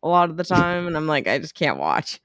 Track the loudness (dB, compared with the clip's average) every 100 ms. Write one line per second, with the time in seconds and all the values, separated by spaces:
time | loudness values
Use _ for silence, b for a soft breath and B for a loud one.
0 | 2 4 2 0 0 2 2 0 -2 -2
1 | 0 0 0 -2 -4 -4 -2 0 0 -2
2 | -2 -10